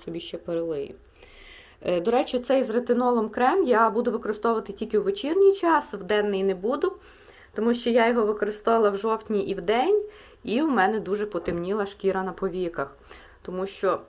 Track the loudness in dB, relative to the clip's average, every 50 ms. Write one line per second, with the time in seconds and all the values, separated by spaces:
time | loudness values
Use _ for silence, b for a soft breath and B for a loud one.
0 | -10 -10 -10 -10 -10 -10 -12 -12 -8 -6 -4 -4 -2 -2 -4 -4 -6 -8 -12 -18
1 | -20 -20 B B B B B B B B B B B B B B -4 -2 -2 0
2 | 0 0 0 0 0 0 -2 -4 0 0 2 2 2 0 -2 -2 0 0 0 2
3 | 2 2 2 0 0 -2 0 0 2 2 2 2 2 4 4 4 4 4 2 0
4 | 0 0 -2 -4 -4 -6 -6 -2 0 0 0 0 -4 -8 -8 -8 -6 -2 0 0
5 | 0 0 -2 -2 -2 0 4 6 6 6 6 4 4 2 2 2 0 -2 -10 -8
6 | -4 0 0 2 2 0 0 0 0 0 0 0 -2 -2 -2 0 -2 -2 -4 -4
7 | B B B B B B B B B B B -2 0 0 0 0 2 2 4 4
8 | 4 4 4 2 2 0 0 -2 -2 -4 -4 -2 0 2 4 4 4 4 2 0
9 | -2 -2 -2 -2 -2 -2 -2 -2 -2 -2 -4 -4 0 0 2 2 2 2 2 2
10 | 0 B B B B B B B -6 -2 -2 0 0 2 2 2 2 2 2 -2
11 | -2 -4 -4 -4 -4 -4 -6 -6 -4 -4 -4 -4 -4 -4 -4 -4 -4 -6 -6 -4
12 | -2 -2 -2 -2 -4 -6 -6 -6 -6 -6 -4 -4 -6 -6 -4 -6 -8 -8 -10 -18
13 | B B B B B B B B -14 -10 -8 -6 -6 -8 -6 -4 -2 0 0 -2
14 | -4